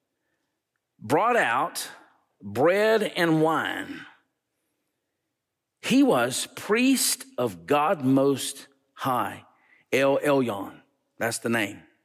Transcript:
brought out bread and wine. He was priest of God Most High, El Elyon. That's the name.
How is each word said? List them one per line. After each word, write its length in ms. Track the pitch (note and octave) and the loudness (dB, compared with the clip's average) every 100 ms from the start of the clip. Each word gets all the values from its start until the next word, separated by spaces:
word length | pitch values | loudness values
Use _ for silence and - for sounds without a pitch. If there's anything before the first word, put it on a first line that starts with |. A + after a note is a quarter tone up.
| _ _ _ _ _ _ _ _ _ _ | _ _ _ _ _ _ _ _ _ _
brought 380 | A2 D3 A3 A#3+ | -2 0 2 2
out 520 | C#3 A#2+ E3 - - - - _ _ _ | 2 0 -2 -6 -14 -16 -20 _ _ _
bread 600 | G2+ G#2+ D3+ G3 A3 A3 G3+ E3+ | -10 0 2 4 2 2 0 -2
and 240 | E3+ D#3+ | 0 2
wine. 600 | D#3 D3+ G2 F2+ F#2 E2+ - _ _ _ _ _ _ _ _ _ _ _ _ _ _ _ _ _ | 2 0 -2 -6 -10 -14 -18 _ _ _ _ _ _ _ _ _ _ _ _ _ _ _ _ _
He 220 | - B3+ | 0 2
was 440 | C#4 D3 A#2+ B2+ - - | 4 4 0 -2 -8 -8
priest 680 | - G#3+ B3+ C4 - - - - | -2 2 4 2 0 -4 -6 -4
of 280 | B2 F2 E2 | -4 -4 -2
God 380 | D3 D3+ D#3 | 0 2 0
Most 600 | C3 C3+ C#3 C3+ - - - _ _ | 2 4 4 0 -4 -10 -18 _ _
High, 500 | - C3+ B2 G2 G2 - _ _ _ _ | -8 -4 -2 -4 -8 -18 _ _ _ _
El 260 | C3 C3+ C#3 | 0 2 2
Elyon. 540 | D3 C#3 B2 G2+ F#2 - _ _ _ - | 2 0 0 -4 -8 -16 _ _ _ -8
That's 200 | A2 - | -6 -4
the 100 | A#2+ | -2
name. 340 | A#2 G2+ G#2 - _ | -2 -2 -6 -20 _